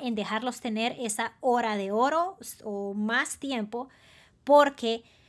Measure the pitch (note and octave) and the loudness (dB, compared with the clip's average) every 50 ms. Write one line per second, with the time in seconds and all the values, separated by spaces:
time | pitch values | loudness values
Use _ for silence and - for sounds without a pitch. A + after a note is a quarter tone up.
0 | C#4 B3 A3+ G#3 G3 G3+ G#3+ A3 A#3+ B3+ A#3+ - - A#3+ G#3+ A3 A3+ B3 A#3+ - | -4 -4 -2 -2 -2 -2 -2 -2 -2 -4 -6 -4 -6 -4 -2 0 0 -2 -2 -4
1 | B3+ A3 - - A3+ A3+ - _ - B3+ A#3+ A#3+ A#3 A3 G#3+ G3+ G3 G3 G3+ A3 | -4 -4 -2 -2 -4 -4 -6 _ 0 2 2 2 2 0 0 -2 -2 0 2 2
2 | B3 C#4 D#4 D#4+ F4 F#4+ F#4 - - - - - - G#3+ G3+ G3+ G3+ G3+ G3 G#3 | 2 4 4 2 0 -2 -4 -10 -14 -14 -14 -12 -10 -8 -6 -6 -6 -4 -4 -4
3 | G#3 G#3+ A3+ B3+ D4 - - - - C#4 C4+ B3 G#3 G#3 - A#3 C4 C4+ - _ | -2 0 0 0 0 -2 -6 -8 -6 -4 -4 -4 -4 -6 -6 -8 -10 -10 -14 _
4 | _ - - - - _ _ _ _ - C#4+ D4 C#4+ C#4 C#4 - A#3+ A3+ A3+ A#3 | _ -20 -20 -20 -20 _ _ _ _ 6 8 8 8 6 2 -2 -4 -4 -4 -4
5 | - _ _ _ _ | -6 _ _ _ _